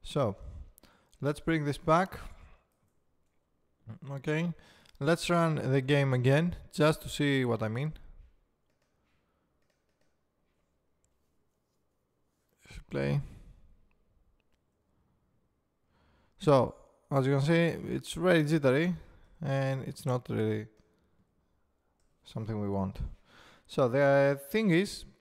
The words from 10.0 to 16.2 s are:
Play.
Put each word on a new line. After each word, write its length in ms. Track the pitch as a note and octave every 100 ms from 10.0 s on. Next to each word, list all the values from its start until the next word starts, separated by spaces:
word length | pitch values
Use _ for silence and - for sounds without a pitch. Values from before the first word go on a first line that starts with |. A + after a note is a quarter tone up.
| _ _ _ _ _ _ _ _ _ _ _ _ _ _ _ _ _ _ _ _ _ _ _ _ _ _ - - -
Play. 300 | C#2 C#3 C#3+ - - - - - _ _ _ _ _ _ _ _ _ _ _ _ _ _ _ _ _ _ _ _ _ _ _ _ _